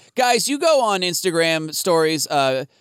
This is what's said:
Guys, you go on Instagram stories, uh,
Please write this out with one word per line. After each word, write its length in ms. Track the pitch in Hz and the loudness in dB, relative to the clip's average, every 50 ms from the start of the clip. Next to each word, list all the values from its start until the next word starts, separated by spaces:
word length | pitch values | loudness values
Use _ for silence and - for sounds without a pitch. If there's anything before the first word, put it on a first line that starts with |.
| _ _ - | _ _ -4
Guys, 340 | 254 254 247 240 226 - 254 | 0 0 2 2 0 -2 -2
you 100 | 285 277 | -2 0
go 220 | 330 320 311 269 | 2 2 4 4
on 180 | 240 214 202 190 | 2 0 0 -2
Instagram 760 | 180 180 165 - - 185 165 165 165 165 160 160 156 156 147 | -2 -4 -4 -2 -2 0 0 2 2 0 0 -2 -4 -6 -6
stories, 540 | - - 185 170 165 160 156 160 147 - - | -4 0 2 2 2 2 2 0 -2 -4 -2
uh, 380 | 151 143 135 135 131 131 131 - _ _ | 0 0 0 0 0 -2 -6 -10 _ _